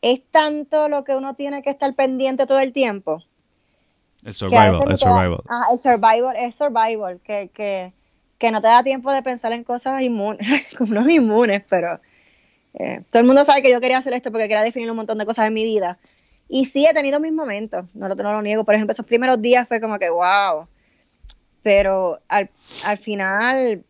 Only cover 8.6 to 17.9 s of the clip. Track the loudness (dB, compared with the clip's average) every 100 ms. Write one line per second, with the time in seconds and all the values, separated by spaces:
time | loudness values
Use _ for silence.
8.6 | 4 4 4 -2 -2 -2 -2 -6 -6 -6
9.6 | -6 -8 -4 -4 -2 -2 -4 -6 -2 -2
10.6 | -2 -6 -2 0 4 4 4 2 2 0
11.6 | 0 -2 -2 -8 _ _ _ _ _ _
12.6 | _ -10 -10 -10 0 4 6 6 6 4
13.6 | 4 2 2 -2 -2 -6 -6 -4 -2 0
14.6 | 0 -2 -8 -8 -6 -6 -4 -2 -2 0
15.6 | -2 -2 -2 -6 _ _ _ _ _ -4
16.6 | -2 2 2 2 0 -2 -2 -4 -4 -8
17.6 | -8 -10 -12